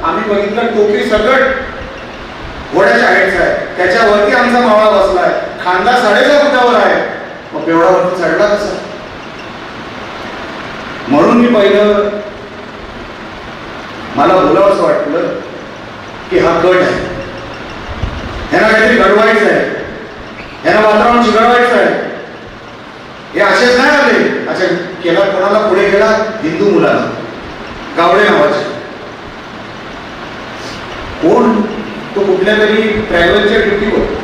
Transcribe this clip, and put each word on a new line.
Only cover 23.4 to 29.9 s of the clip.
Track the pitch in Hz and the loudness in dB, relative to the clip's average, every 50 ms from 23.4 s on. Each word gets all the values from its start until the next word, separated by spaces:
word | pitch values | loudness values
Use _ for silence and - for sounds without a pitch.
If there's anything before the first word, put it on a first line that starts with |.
असेच | 202 - 190 - 247 247 254 247 | 2 4 4 4 4 4 4 4
नाही | 269 294 | 4 4
आले. | 294 285 277 240 208 - - - - - - - | 4 4 4 2 2 2 2 0 0 -2 -4 -4
अच्छा, | 165 180 180 170 170 175 - - - - | -2 -2 0 0 0 -2 -4 -8 -10 -6
केला | - 170 165 196 | -2 0 2 2
कोणाला? | 196 196 185 185 190 202 208 214 208 208 | 2 2 2 0 0 2 2 2 2 2
पुढे | 180 202 202 - | 2 2 2 4
गेला | 196 202 - 220 214 214 220 214 - - | 4 4 4 4 2 0 0 -4 -6 -4
हिंदू | 143 160 170 - 202 202 | -4 -4 -2 0 2 4
मुलाला, | 175 156 135 - - 120 120 120 117 - - - - - - - - - - - - - - - - | 4 4 4 2 2 0 -2 -4 -6 -8 -10 -12 -12 -12 -14 -14 -12 -12 -12 -12 -12 -12 -12 -6 -2
गावडे | 165 170 175 175 202 196 - | 2 2 4 4 4 4 4
नावाचे. | 165 165 - - 151 - - - - - - - - - - - - - - - - - - - - - - - - - - - | 4 4 2 2 2 0 -4 -6 -8 -10 -12 -12 -14 -14 -14 -16 -16 -16 -16 -16 -16 -16 -16 -14 -14 -14 -14 -14 -14 -14 -14 -14